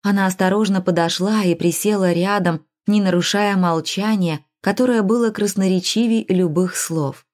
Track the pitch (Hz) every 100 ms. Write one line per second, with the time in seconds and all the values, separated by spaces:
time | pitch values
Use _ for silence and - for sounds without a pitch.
0 | 202 196 190 185 185 202 214 190 185 170
1 | 170 - 190 214 185 165 175 170 208 208
2 | 185 170 185 202 180 160 _ _ - 208
3 | 190 175 170 202 208 196 180 165 160 -
4 | 214 214 175 151 _ _ - 202 254 233
5 | 202 233 233 214 208 202 190 185 180 214
6 | 233 226 - 180 180 156 185 - - 160
7 | 139 - _